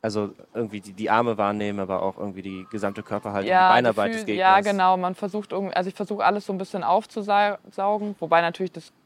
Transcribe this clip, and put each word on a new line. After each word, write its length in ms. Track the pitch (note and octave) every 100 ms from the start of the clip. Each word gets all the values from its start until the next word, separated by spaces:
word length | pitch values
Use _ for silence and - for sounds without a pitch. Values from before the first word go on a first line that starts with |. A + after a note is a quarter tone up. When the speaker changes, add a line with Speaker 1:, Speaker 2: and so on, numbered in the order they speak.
Speaker 1:
Also 320 | A2 G#2 G#2 - -
irgendwie 260 | A2 A2+ G#2
die, 120 | G2
die 180 | F#2+ G#2+
Arme 260 | A2 A#2 G#2+
wahrnehmen, 440 | G2+ G#2 G#2 G2+
aber 220 | F#2+ F#2
auch 140 | F#2 F#2+
irgendwie 260 | G2+ F#2
die 240 | F#2+ F#2+ F#2
gesamte 320 | G#2+ G2+ G2+
Körperhaltung, 480 | - G#2 G#2+ G2+ G2
Speaker 2:
Ja, 180 | F#3 F#3
Speaker 1:
die 60 |
Beinarbeit 400 | F#3 B2 A2 G#3
des 60 | A3+
Speaker 2:
Gefühl, 160 | G3+ G3+
Speaker 1:
Gegners. 280 | F#3 F#3+ G#3
Speaker 2:
ja, 60 |
genau. 240 | G3+ F#3 F#3
Man 180 | F3+ F3+
versucht 360 | G#3 G3+ G3+
irgend-, 220 | F#3 G3
also 140 | - F#3
ich 80 | -
versuche 280 | G3+ G#3
alles 220 | F3+ G3+ -
so 60 |
ein 60 | F#3+
bisschen 260 | F#3+ G3
aufzusaugen, 1300 | C#3+ F#3 A3 - G3+ G3+ G#3 G3+ - - G3 G#3 G#3 G3+
wobei 200 | E3 E3
natürlich 300 | E3+ E3+ F#3
das 220 | - - _